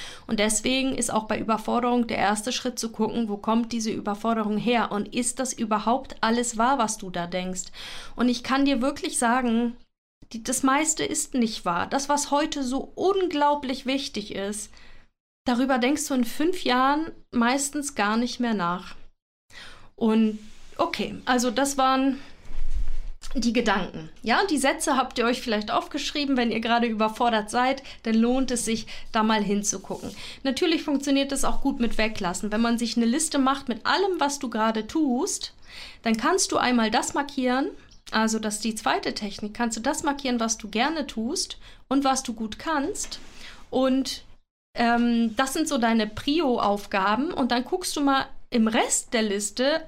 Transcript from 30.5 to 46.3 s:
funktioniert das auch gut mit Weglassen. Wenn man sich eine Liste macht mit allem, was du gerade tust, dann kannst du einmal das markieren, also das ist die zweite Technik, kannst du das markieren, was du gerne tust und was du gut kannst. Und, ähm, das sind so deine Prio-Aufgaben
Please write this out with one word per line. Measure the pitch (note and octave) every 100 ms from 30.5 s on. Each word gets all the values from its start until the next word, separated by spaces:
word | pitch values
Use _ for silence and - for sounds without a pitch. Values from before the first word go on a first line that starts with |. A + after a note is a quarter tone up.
| C4 E4+ D#4+
funktioniert | D#4 C#4 C#4+ C#4 C#4
das | C#4
auch | - A#3+
gut | C#4 G#3+
mit | A#3 A3
Weglassen. | A3 A3 F#3+ F3+ G#3
Wenn | G#3+
man | A#3 A#3
sich | A#3 A#3
eine | A#3
Liste | C4 D#4 D4
macht | C4 C#4 -
mit | A3
allem, | - C#4+ G4 F4+
was | C#4+ C#4
du | B3+
gerade | A3+ A3 A3 G#3+
tust, | E4 D4+ A#3+ F#4 - - - - - - -
dann | A#3 A3+
kannst | C4 F#4 -
du | -
einmal | A#3+ B3 A3
das | A#3+ D4+
markieren, | D#4+ C#4+ - B3+ B3 E4 - - - -
also | A3 A3 A3
das | G#3+ G#3
ist |
die | A#3 A3
zweite | - E4 F4+
Technik, | A#3+ G#3 - G#3
kannst | G#3+ A#3+ A3+
du |
das | A3+ D#4
markieren, | D4+ C#4 C4 A#3+
was | A3+ A3+
du | G3+
gerne | G#3+ C4 D#4+ C#4+
tust | - A3 F#4 - - - - -
und | C4+
was | C4+ B3+
du | -
gut | A3+ A3 -
kannst. | - D#4 C#4+ G#4+ - - - - - - -
Und, | B3 C4 C4 B3+ - - - _ _ _ -
ähm, | A#3 A#3 A#3+ A#3 A#3 G#3+
das | C4+
sind | E4 D#4
so | C#4
deine | A3+ A3+ G#3+
Prio-Aufgaben | - -